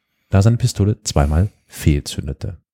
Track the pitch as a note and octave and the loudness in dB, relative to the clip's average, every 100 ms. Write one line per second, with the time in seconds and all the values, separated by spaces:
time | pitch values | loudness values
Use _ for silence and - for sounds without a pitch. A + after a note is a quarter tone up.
0 | _ _ - G2 A2 A#2 B2 - G2+ - | _ _ -2 2 4 2 -2 0 0 0
1 | - - D2 D#2 G#2 _ _ - D#2 C#2+ | -2 0 2 2 0 _ _ -2 0 0
2 | - - C#2+ D2 G2+ E2+ _ | -2 -10 -10 -10 -10 -12 _